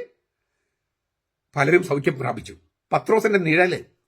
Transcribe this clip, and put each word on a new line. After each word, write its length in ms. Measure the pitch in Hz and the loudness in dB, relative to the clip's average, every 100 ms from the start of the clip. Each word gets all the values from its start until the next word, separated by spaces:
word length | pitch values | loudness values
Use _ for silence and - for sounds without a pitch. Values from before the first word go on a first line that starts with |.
| - _ _ _ _ _ _ _ _ _ _ _ _ _ _ 147 | -4 _ _ _ _ _ _ _ _ _ _ _ _ _ _ -2
പലരും 260 | 143 175 | 2 2
സൗഖ്യം 360 | - 143 - 131 | 2 -2 -2 -2
പ്രാപിച്ചു. 380 | 127 117 - - _ _ _ | -6 -6 -12 -20 _ _ _
പത്രോസിന്റെ 460 | 151 - 214 214 202 | -4 0 0 2 0
നിഴല്, 400 | 160 160 180 160 - _ | 2 2 2 -2 -8 _